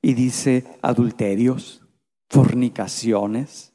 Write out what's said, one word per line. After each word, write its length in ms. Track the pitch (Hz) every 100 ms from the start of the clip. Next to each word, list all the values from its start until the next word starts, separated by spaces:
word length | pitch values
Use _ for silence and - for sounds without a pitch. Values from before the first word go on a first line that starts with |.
Y 120 | - 123
dice, 500 | 127 123 - 127 123 -
adulterios, 1000 | - 117 120 - 104 98 120 131 - - _ _ _ _ _
fornicaciones. 1400 | 139 131 123 123 - 95 - 113 104 101 110 143 - -